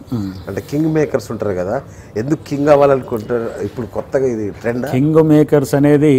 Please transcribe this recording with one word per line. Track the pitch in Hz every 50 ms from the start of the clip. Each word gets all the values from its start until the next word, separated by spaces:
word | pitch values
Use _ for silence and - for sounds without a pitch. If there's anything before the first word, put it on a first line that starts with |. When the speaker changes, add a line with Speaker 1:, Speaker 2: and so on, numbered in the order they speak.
| - -
Speaker 1:
మ్మ్. | 127 110 98 95 92 95 80 87
Speaker 2:
అంటే | 101 101 - -
కింగ్ | 139 147 160 160 156
మేకర్స్ | 156 147 - - 120 - -
ఉంటారు | 117 101 104 104
కదా, | 95 90 90 98 113 139 - - - - - - -
ఎందుకు | 104 120 143 156 151 - -
కింగ్ | 147 139 143 151
అవ్వాలనుకుంటారు? | 147 143 143 143 139 131 123 - 120 110 107 123 120 117 113 107 - - 95
ఇప్పుడు | 101 - 131 113
కొత్తగా | 101 - 107 - - - 135 135
ఇది | 127 117 107 107 98
ట్రెండ్. | 82 101 104 117 120 123 123 143
Speaker 1:
కింగ్ | 127 127 143 156 156 160
మేకర్స్ | 156 156 151 151 151 143 156 147 135 - -
అనేది | 139 143 147 147 143 151 151 135